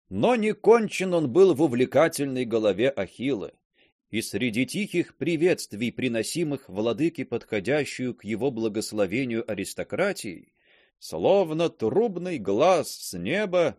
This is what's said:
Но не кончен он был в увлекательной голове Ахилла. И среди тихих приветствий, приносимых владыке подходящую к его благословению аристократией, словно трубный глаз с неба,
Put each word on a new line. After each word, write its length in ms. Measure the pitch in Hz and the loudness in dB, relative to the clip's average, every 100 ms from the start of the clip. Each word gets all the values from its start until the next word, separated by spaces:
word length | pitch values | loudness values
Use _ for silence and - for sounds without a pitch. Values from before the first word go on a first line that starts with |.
| - | -8
Но 280 | 92 180 247 | 0 2 2
не 160 | 214 | 0
кончен 640 | - 190 233 202 - 185 | 2 6 6 4 -2 -2
он 180 | 175 143 | 0 2
был 220 | 135 190 | 6 6
в 80 | 139 | 6
увлекательной 840 | 156 120 123 127 165 147 139 131 | 2 4 4 4 4 2 -4 -4
голове 460 | 123 113 107 92 131 | -2 2 2 2 0
Ахилла. 600 | - 92 - 127 113 78 _ _ _ _ _ - | 0 -6 -4 -4 -4 -6 _ _ _ _ _ -8
И 100 | 110 | -6
среди 460 | - 101 127 107 127 | -4 -2 -2 -2 -2
тихих 500 | 185 208 175 - - | -4 -4 -2 -4 -4
приветствий, 760 | 151 160 175 160 - 101 120 | -2 2 2 0 -4 -6 -6
приносимых 760 | - 123 117 107 160 160 139 - | -2 -2 -2 -4 -2 -2 -4 -8
владыке 560 | 92 113 110 165 - | -4 -2 0 -2 -4
подходящую 920 | 131 117 - 107 95 151 135 - 127 | -6 -6 -4 -4 -2 -2 -2 -6 -6
к 80 | - | -6
его 280 | 98 107 135 | -6 -4 -2
благословению 1000 | 113 113 104 - 107 98 110 131 113 107 | -2 -2 -2 -4 -2 0 0 -2 -4 -4
аристократией, 1000 | 98 95 - 87 104 196 - 110 80 - _ _ _ _ _ | -6 -6 -8 -8 -2 -2 -4 -10 -12 -18 _ _ _ _ _
словно 720 | - 82 110 196 175 156 165 | -10 0 4 4 2 0 -2
трубный 680 | - 110 160 233 175 180 156 | 0 0 2 0 -2 -6 -6
глаз 540 | 98 101 170 180 123 | -2 2 4 4 0
с 260 | - - 90 | -10 -10 -6
неба, 600 | 90 185 208 180 156 | -4 -2 0 2 0